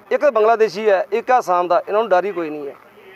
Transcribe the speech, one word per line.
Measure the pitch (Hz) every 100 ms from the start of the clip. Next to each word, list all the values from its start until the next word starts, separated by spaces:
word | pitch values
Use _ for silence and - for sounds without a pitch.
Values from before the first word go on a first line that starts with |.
| -
ਇੱਕ | 247 294
ਬੰਗਲਾਦੇਸ਼ੀ | 226 214 226 220 170 214
ਹੈ, | 190 -
ਇੱਕ | 220 -
ਆਸਾਮ | 254 170 180 175
ਦਾ, | 170 -
ਇਹਨਾਂ | 202
ਨੂੰ | 226
ਡਰ | 180 185
ਹੀ |
ਕੋਈ | 175 160
ਨਹੀਂ | 151 143
ਹੈ। | 131 - - -